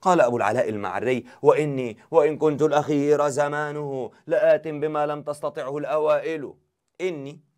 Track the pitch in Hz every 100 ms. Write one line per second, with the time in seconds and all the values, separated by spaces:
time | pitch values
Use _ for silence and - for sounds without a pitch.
0 | - 180 123 120 104 113 123 107 101 92
1 | 107 131 - - 139 135 151 135 123 107
2 | _ 160 151 151 156 147 151 143 143 147
3 | 143 147 147 131 143 147 151 147 147 135
4 | 117 _ - 156 156 151 156 147 151 151
5 | 147 147 147 147 151 151 131 143 147 151
6 | 151 151 139 160 123 - _ _ _ _
7 | 185 160 139 147 _